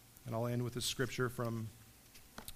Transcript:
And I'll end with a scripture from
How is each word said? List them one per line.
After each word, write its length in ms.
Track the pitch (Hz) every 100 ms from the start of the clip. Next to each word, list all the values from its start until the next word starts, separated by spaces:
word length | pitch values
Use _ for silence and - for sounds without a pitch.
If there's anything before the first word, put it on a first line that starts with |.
| - - 120
And 80 |
I'll 120 | 113 120
end 160 | 120
with 140 | 120 120
a 40 |
scripture 480 | - - 123 - 123
from 400 | 120 117 117 110 - - - - - - - -